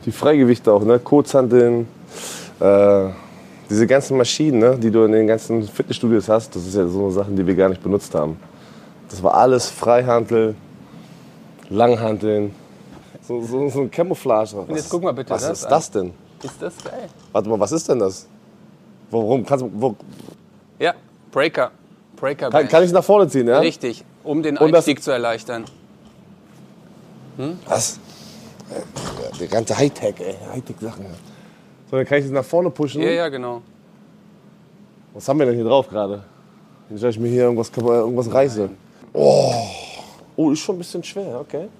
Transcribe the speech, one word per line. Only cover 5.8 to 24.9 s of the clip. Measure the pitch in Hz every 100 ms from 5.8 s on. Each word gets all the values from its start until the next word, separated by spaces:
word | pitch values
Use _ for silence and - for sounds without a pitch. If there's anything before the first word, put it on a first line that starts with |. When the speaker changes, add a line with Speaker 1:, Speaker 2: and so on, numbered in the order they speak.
| - 120 120 113 98
Speaker 1:
hast, | 110 113 92
das | 87
ist | 98
ja | 87
so | 92 98
Sachen, | 92 98 98
die | 90
wir | 92
gar | 95
nicht | 90
benutzt | 92 101 -
haben. | 78 76 80 - - - - - - -
Das | 92
war | 90
alles | - 127 127 -
Freihantel, | - - 120 127 120 107 117 110 107 - - - - - - - - - - -
Langhanteln, | 98 120 120 113 107 107 104 104 101 - - - - - - -
so, | 120
so, | 117 127 143
so | 131
ein | 127
Camouflage. | - 175 160 135 110 110 101
Speaker 2:
Und | 90
jetzt | 156
Speaker 1:
Was, | 147
Speaker 2:
guck | 175
mal | 175
bitte | 131 127
Speaker 1:
was | 92
Speaker 2:
das | 131 165
Speaker 1:
ist |
Speaker 2:
an. | -
Speaker 1:
das | 151 160
denn? | 110 90 85 - -
Speaker 2:
Ist | 135 -
das | 165 -
geil? | - 262 240 - -
Speaker 1:
Warte | - 110
mal, | 110
was | 101
ist | 160 -
denn | 131
das? | 98 95 - - _ _ - _ _ - -
Warum | 113 107 131 101
kannst | 139
du, | 123
wo | 98 127 104 - - - - _ _ _ _
Speaker 2:
Ja, | 160 170 _ _ _
Breaker. | - 143 - 127 _ _ _ _ -
Breaker | 135 143 135
Speaker 1:
Kann, |
Speaker 2:
Band. | 135 143
Speaker 1:
kann | 160
ich | 180
nach | 180 -
vorne | 208 175
ziehen, | 135 117
ja? | 127
Speaker 2:
Richtig, | 165 156 127 110 - _ 147
um | 151
den | 156 143
Speaker 1:
Und | 156
das | 165
Speaker 2:
Einstieg | 156